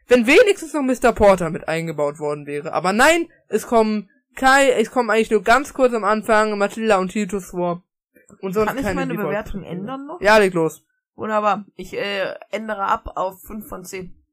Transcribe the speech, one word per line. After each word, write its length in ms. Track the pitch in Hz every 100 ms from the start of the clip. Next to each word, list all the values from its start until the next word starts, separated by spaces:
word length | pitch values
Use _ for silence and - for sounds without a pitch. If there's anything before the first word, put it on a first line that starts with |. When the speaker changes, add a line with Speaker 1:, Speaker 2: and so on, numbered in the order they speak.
| -
Speaker 1:
wenn 180 | 247 226
wenigstens 480 | 349 427 - 311
noch 80 | 311
Mister 300 | 262 254 240
Porter 380 | - 208 185 165
mit 160 | 175 -
eingebaut 500 | 160 165 151 147 151
worden 300 | 147 147 143
wäre, 260 | 143 160
aber 180 | 160 175
nein, 340 | 214 285 339 330 _ -
es 180 | 214 -
kommen 420 | 233 220 214 - _ _ -
Kai, 360 | 262 277 269
es 180 | 240 220
kommen 200 | 254 226
eigentlich 200 | 220 220
nur 120 | 214
ganz 300 | 208 240 -
kurz 200 | - 254
am 120 | 233 196
Anfang 520 | 220 214 214 214 202
Matilda 400 | 202 226 220 190
und 120 | 185
Titus 360 | 214 196 202 185
vor. 320 | 180 175 170 _ _ _ _ _ _
Und 120 | 190
sonst 140 | 196 214
Speaker 2:
Kann 80 | 254
ich 60 |
Speaker 1:
keine 120 | 220 226
Speaker 2:
meine 180 | 262
Speaker 1:
Default- 140 | 220 165
Speaker 2:
Bewertung 360 | 208 220 196
ändern 420 | - 175 208 269 277
noch? 160 | 349
Speaker 1:
Ja, 160 | 196 220
leg 160 | 196
los. 320 | 175 160 - _ _ _ -
Speaker 2:
Wunderbar. 500 | 214 214 208 196 196 -
Ich, 180 | 185 120
äh, 380 | 202 196 185 - -
ändere 320 | 214 220 202
ab 280 | 196 226 - -
auf 260 | 185 185
fünf 260 | - 214 -
von 160 | 190
zehn. 320 | 185 190 180 - _